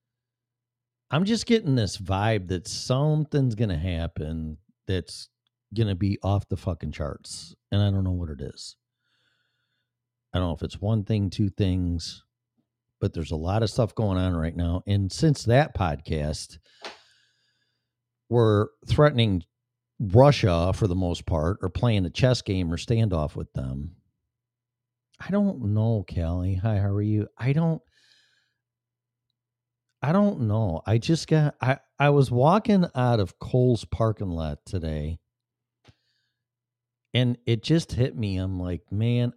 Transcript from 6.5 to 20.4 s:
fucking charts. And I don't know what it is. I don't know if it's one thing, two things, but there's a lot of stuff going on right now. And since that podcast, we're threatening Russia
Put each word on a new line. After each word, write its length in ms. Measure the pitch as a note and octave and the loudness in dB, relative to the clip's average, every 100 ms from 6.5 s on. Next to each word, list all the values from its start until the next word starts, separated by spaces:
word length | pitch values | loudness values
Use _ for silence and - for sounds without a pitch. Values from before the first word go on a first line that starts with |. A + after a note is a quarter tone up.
| F2 | -6
fucking 340 | F#2+ E2 D2+ | -4 -6 -6
charts. 640 | - D2 - - - E2 - _ | -6 -8 -8 -14 -18 -18 -20 _
And 120 | G2+ | 0
I 80 | G2+ | 2
don't 120 | G2 | 2
know 80 | F#2 | 0
what 200 | F2 D#2+ | -2 -6
it 100 | C#2 | -8
is. 340 | C2 - - - _ _ _ _ _ _ _ _ _ _ _ _ _ _ _ | -12 -14 -18 -20 _ _ _ _ _ _ _ _ _ _ _ _ _ _ _
I 60 | F#2 | -2
don't 80 | F2 | -2
know 80 | D2 | -4
if 80 | |
it's 180 | - - | -8 -6
one 220 | G2+ A2 | -2 -2
thing, 260 | G2 A2 G2 | 0 -2 -2
two 200 | - G2+ | -2 -2
things, 760 | - F#2+ F#2 F2 E2+ - - _ _ _ _ _ _ _ _ | 0 0 0 0 -4 -6 -14 _ _ _ _ _ _ _ _
but 140 | G2 | -4
there's 160 | F2 D2 | -4 -6
a 60 | D#2 | -6
lot 260 | E2+ G#2+ | -2 -2
of 80 | A2 | -2
stuff 240 | - A2 | 0 -2
going 240 | - G#2 F#2 | -2 -2 0
on 180 | F#2 E2+ | 0 0
right 200 | D#2+ E2 | -2 -2
now. 260 | E2+ F2+ - | -2 -2 -2
And 240 | G2+ G2 | -2 -2
since 320 | - D#3+ - | 0 0 2
that 340 | A2 B2+ D3+ - | 2 2 2 0
podcast, 800 | F2+ D2+ - D#2 D2+ D2+ - - _ _ - - _ _ _ _ _ _ _ _ _ _ _ _ - | -2 -4 -4 -4 -4 -6 -10 -20 _ _ -18 -18 _ _ _ _ _ _ _ _ _ _ _ _ -2
we're 420 | A#2 A2 G#2 G#2+ - - | 2 4 4 2 -4 -2
threatening 560 | - D3+ C3 A2+ F2+ - _ _ _ _ - | 4 4 4 2 0 -4 _ _ _ _ -8
Russia 760 | G2+ A2 C#3+ - | 4 8 8 6